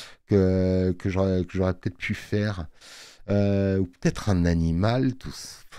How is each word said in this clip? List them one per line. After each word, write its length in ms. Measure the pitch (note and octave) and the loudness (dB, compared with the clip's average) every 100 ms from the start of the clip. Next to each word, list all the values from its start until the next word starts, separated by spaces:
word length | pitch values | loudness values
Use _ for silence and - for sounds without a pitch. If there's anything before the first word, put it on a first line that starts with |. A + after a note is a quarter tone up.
| - - - | -18 -16 0
que, 680 | G2+ F#2 F#2+ F#2 F#2 F#2 F2+ | 4 4 2 2 2 0 0
que 120 | G2+ | -2
j'aurais, 340 | F#2 F#2+ F#2 | 0 2 0
que 80 | F2+ | -2
j'aurais 220 | F#2 F#2 | -2 -2
peut-être 240 | F2+ - - | -2 -6 -8
pu 160 | - | -8
faire. 520 | G#2 - G#2 G#2 F#2 D#2 - - - - - - | -8 -4 -2 -2 -4 -10 -16 -20 -20 -20 -12 -2
Euh, 500 | G2+ G2+ G2 G2 F#2+ | 2 2 2 2 0
ou 60 | F#2 | -2
peut-être 420 | - - - - | -2 -2 -2 0
un 160 | F2+ | 2
animal, 680 | E2+ E2+ E2 E2 G#2 B2+ C3 | 2 2 2 0 0 0 -2
tout 140 | - - | -4 -10
s-, 360 | - - - - | -14 -16 -20 -20